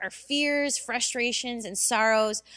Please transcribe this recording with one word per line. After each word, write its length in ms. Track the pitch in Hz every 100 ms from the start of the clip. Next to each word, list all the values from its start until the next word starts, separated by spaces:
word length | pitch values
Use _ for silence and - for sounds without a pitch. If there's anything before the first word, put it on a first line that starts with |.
our 80 | 190
fears, 680 | - - 285 294 285 285 277
frustrations, 840 | - 240 - 254 240 233 247 240
and 140 | 208 202
sorrows 640 | - 226 220 220 214 214 -